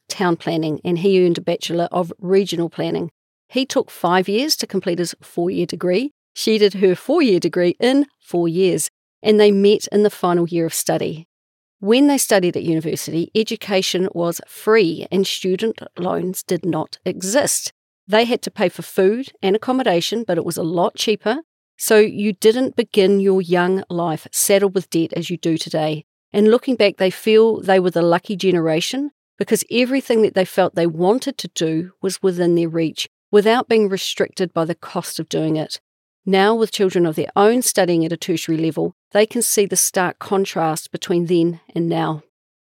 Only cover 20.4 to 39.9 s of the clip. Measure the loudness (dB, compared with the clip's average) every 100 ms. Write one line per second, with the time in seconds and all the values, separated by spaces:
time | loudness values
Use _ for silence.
20.4 | -4 -4 -4 0 -2 -2 -2 -2 -2 -4
21.4 | -8 _ _ _ 2 4 4 0 -4 2
22.4 | 2 2 -2 -2 0 2 4 4 2 0
23.4 | 0 0 0 -2 -4 -4 -4 -6 -8 -4
24.4 | 2 2 2 -2 -4 -2 -2 -6 -6 -4
25.4 | -2 -2 -4 -4 -4 -6 -10 _ _ 2
26.4 | 4 4 2 2 2 2 -2 0 4 6
27.4 | 6 2 2 2 2 2 2 2 -2 -2
28.4 | 0 2 0 -2 -2 -6 -8 -12 _ _
29.4 | -2 -2 0 0 0 -2 0 2 2 0
30.4 | 0 0 0 0 -2 0 0 0 -2 -8
31.4 | -12 -4 -2 -2 -6 _ -8 -2 -2 0
32.4 | 2 2 0 -2 -4 -6 -12 _ _ 2
33.4 | 4 2 2 0 2 -2 -6 -4 -6 -4
34.4 | -4 -2 -4 -6 -8 -8 -8 -10 -6 -4
35.4 | -2 -4 -6 -12 _ _ _ _ -2 2
36.4 | 2 2 -2 0 0 2 0 -2 -2 2
37.4 | 4 4 0 0 2 2 0 -4 -4 -4
38.4 | -2 -2 -2 -2 -6 -6 _ 0 2 0
39.4 | 0 0 0 0 -2